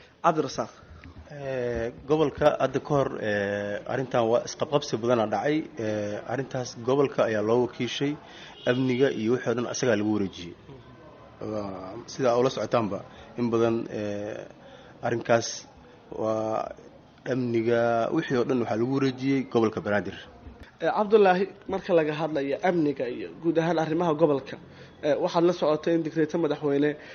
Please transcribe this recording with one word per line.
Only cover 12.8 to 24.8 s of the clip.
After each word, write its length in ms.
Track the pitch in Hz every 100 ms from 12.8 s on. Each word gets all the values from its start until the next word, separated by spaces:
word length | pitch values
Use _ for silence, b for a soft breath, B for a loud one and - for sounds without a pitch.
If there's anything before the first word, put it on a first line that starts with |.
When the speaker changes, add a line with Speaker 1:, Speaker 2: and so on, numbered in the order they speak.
| 101 95 - B B -
Speaker 2:
in 120 | 120
badan, 260 | 113 117 117 -
ee, 580 | 107 104 104 104 - - - B B B B
arrinkaas 480 | 120 117 117 117 - - - - - B -
waa 600 | - 110 110 110 110 - - - - - -
amniga, 600 | - 127 120 117 113 117 117 117 113
wixii 260 | 160 - 123
oo 60 |
dhan 160 | 120 127
waxaa 160 | 107 110
lagu 160 | 123 135
wareejiyey 440 | 135 123 135 135 -
gobolka 300 | 120 110 104
Banaadir. 340 | 101 104 92 - - - - - B -
Speaker 1:
Ee, 120 | 165
Cabdullaahi, 560 | 190 208 214 190 180 196 - -
marka 240 | 185 -
laga 200 | 170 151
hadlayo 440 | 151 160 151 139 131
amniga 420 | 185 175 147 139 123
iyo 220 | 120 87 90
guud 180 | 165 160
ahaan 180 | 165 160
arrimaha 340 | 151 160 175
gobolka, 420 | 151 160 135 - 120 - B